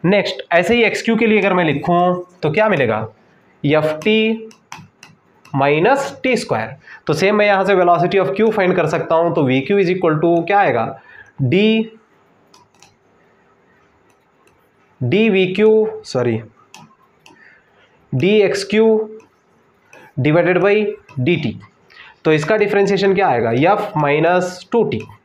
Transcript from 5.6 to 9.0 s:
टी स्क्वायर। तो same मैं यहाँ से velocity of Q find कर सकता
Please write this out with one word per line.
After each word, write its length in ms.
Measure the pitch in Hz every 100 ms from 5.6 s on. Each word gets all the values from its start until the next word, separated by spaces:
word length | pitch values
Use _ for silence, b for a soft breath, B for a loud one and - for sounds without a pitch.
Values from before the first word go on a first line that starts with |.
| 139 151 196 277 - -
टी 140 | 262 240
स्क्वायर। 380 | - 113 110 143 B B -
तो 60 |
same 240 | 151 190 208
मैं 100 | 208
यहाँ 180 | 196
से 100 | 190
velocity 440 | 190 175 170 180 190
of 80 | 185 -
Q 140 | 220
find 220 | 214 185 180
कर 100 | 160
सकता 280 | 160